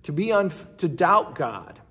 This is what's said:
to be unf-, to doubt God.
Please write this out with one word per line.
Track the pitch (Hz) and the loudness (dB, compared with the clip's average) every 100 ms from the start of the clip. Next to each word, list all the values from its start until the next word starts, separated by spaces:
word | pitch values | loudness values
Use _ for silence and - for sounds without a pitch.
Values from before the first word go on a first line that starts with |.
to | - | -6
be | 147 220 | -4 2
unf-, | 208 196 - - - | 2 0 -6 -18 -6
to | 175 | -4
doubt | 139 180 208 214 - | 2 4 4 2 -6
God. | 127 101 - - _ | -6 -6 -14 -20 _